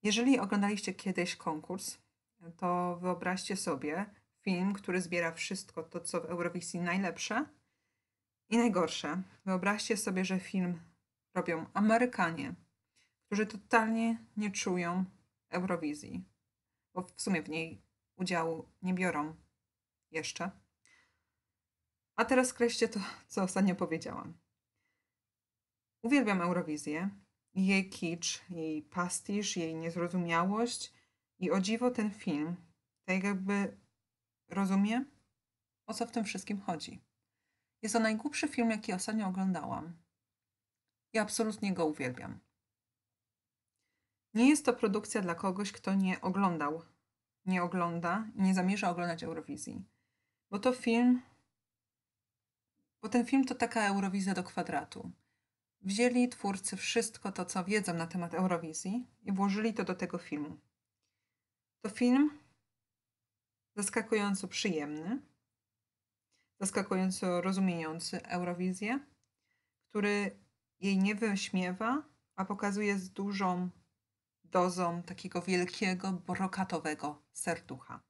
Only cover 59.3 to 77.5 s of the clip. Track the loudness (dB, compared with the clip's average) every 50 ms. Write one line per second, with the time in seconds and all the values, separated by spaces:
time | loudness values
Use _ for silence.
59.3 | 0 2 2 2 2 2 0 0 0 0 -2 -2 -2 -4 -4 -4 -4 -8 -8 -6
60.3 | -6 -6 -6 -8 -10 -14 _ _ _ _ _ _ _ _ _ _ _ _ _ _
61.3 | _ _ _ _ _ _ _ _ _ _ _ -10 -2 2 4 4 6 6 6 4
62.3 | 2 -4 _ _ _ _ _ _ _ _ _ _ _ _ _ _ _ _ _ _
63.3 | _ _ _ _ _ _ _ _ _ -6 -6 -2 -2 -2 -2 2 2 2 2 2
64.3 | 0 -2 -4 -6 -6 -2 -2 0 0 0 -2 -4 -6 -6 -4 -4 -6 -6 -6 _
65.3 | _ _ _ _ _ _ _ _ _ _ _ _ _ _ _ _ _ _ _ _
66.3 | _ _ _ _ _ _ -6 -2 0 -2 0 0 0 2 2 0 0 0 -2 0
67.3 | 0 0 0 0 2 2 2 2 2 0 -4 -4 -6 -6 -8 -6 -8 -8 -8 -4
68.3 | -4 -4 -2 -2 -2 -2 -2 -2 -2 -2 -2 -2 -2 -2 -4 -8 _ _ _ _
69.3 | _ _ _ _ _ _ _ _ _ _ _ _ _ 0 2 2 2 2 0 -2
70.3 | -4 -8 _ _ _ _ _ _ _ _ 0 2 4 4 4 4 2 2 0 0
71.3 | 2 0 -2 0 0 0 0 0 -2 -2 0 0 0 0 -2 -6 _ _ _ _
72.3 | _ -6 -4 -4 -2 -2 0 0 0 2 2 2 0 0 -2 -6 -6 -6 -4 -4
73.3 | -2 0 2 2 2 2 0 -4 -6 -10 _ _ _ _ _ _ _ _ _ _
74.3 | _ _ _ 0 2 4 4 4 2 0 0 0 0 -4 -8 -10 -14 -12 -12 -6
75.3 | -6 -6 -2 2 2 2 2 0 -2 -2 0 0 0 0 -2 -4 -4 -4 -4 -6
76.3 | -4 -2 -2 -2 0 -2 -2 -2 -2 -4 -2 -2 -4 -4 -4 -6 -6 -8 _ _
77.3 | _ -8 -2 -2